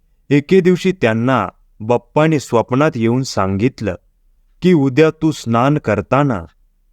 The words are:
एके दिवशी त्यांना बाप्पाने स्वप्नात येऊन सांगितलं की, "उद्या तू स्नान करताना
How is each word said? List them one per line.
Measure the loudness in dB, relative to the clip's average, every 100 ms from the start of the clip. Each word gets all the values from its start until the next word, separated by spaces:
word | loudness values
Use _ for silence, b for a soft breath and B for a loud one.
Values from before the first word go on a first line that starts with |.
| _ _ -2
एके | -2 2 2
दिवशी | 2 0 -2
त्यांना | -2 -2 0 0 0 -2 -10 _ -10
बाप्पाने | -4 -4 -2 0 0 0
स्वप्नात | 0 -2 0 0 0
येऊन | 0 -2 -2
सांगितलं | -4 -4 -2 -2 -2 -4 -8 -8 _ _ _ _ _ _
की, | 0
"उद्या | 2 2 2 2
तू | 0 -4
स्नान | -4 -2 0 0 0
करताना | -2 -4 0 0 0 -4 -10 _ _ _ _